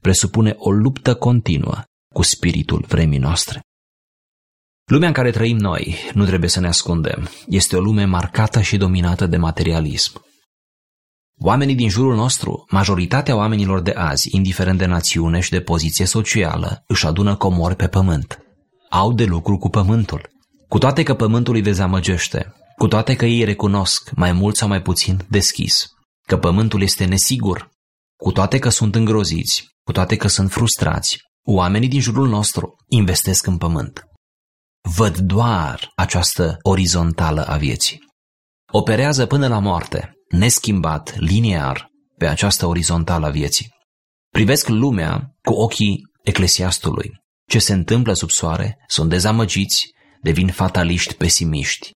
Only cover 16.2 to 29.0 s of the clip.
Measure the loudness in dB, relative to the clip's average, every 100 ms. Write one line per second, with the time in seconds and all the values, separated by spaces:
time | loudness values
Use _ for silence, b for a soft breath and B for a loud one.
16.2 | -2 0 0 -2 -4 -8 _ -2 0 2
17.2 | 0 2 0 2 0 0 0 2 2 0
18.2 | -4 -12 _ _ _ _ _ 0 0 2
19.2 | 2 0 0 0 0 0 2 2 0 -6
20.2 | -10 _ _ _ _ 0 2 2 0 0
21.2 | 2 2 2 0 0 0 0 0 0 -2
22.2 | -2 -6 -8 -12 _ _ 0 0 0 0
23.2 | 2 2 0 0 0 0 0 -4 -4 -2
24.2 | 0 2 0 0 0 -2 -2 -2 0 -2
25.2 | 0 0 0 -2 -2 -2 -2 _ _ _
26.2 | _ 0 2 2 2 0 -2 0 0 0
27.2 | 0 -2 -2 -4 -8 _ _ _ _ _
28.2 | -2 0 0 0 0 0 0 2